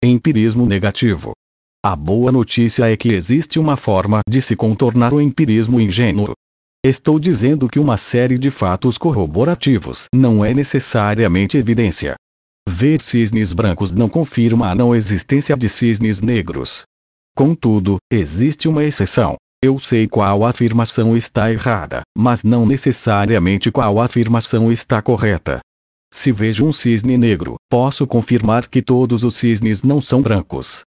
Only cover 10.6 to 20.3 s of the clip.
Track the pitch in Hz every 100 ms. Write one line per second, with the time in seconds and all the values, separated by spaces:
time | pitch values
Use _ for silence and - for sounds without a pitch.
10.6 | 139 139 - 117 104 104 110 87 98 151
11.6 | 113 113 110 80 73 65 _ _ _ _
12.6 | - 85 131 156 - 120 113 110 104 85
13.6 | 101 82 98 90 113 160 151 - 117 113
14.6 | 110 95 120 120 101 98 - 139 143 143
15.6 | 113 - 120 107 110 98 107 120 82 73
16.6 | 64 - - _ _ _ _ - 139 165
17.6 | 120 107 95 95 _ 117 80 80 131 151
18.6 | 160 156 151 143 101 - 98 - _ _
19.6 | 131 135 - 117 110 - 101